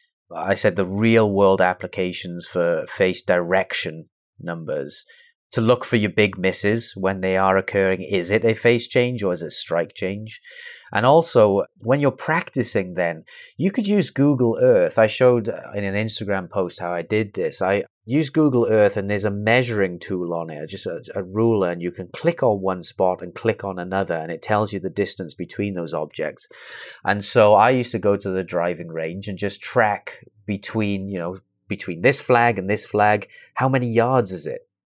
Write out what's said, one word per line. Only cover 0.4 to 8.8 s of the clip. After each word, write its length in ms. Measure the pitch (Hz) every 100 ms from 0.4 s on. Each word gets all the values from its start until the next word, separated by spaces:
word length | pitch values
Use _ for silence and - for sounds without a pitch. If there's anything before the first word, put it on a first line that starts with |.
| 90 98
said 200 | 107 87
the 100 | 90
real 460 | 98 113 113 107
world 300 | 98 98 95
applications 840 | 90 90 90 - 90 90 92 87 87
for 400 | 90 85 82 -
face 340 | - 92 87
direction 880 | - 90 85 95 95 - 85 80 82 _ _ -
numbers, 600 | 85 85 78 71 69 - - - _ _ -
to 100 | -
look 240 | 113 120 -
for 120 | 123
your 120 | 104
big 280 | 98 104 95
misses 560 | 92 - 101 113 - 98
when 260 | 95 95
they 160 | 95 95
are 200 | 95 95
occurring. 440 | 95 101 95 92
Is 300 | - 98 87
it 120 | 107
a 120 | 117 110
face 320 | 117 120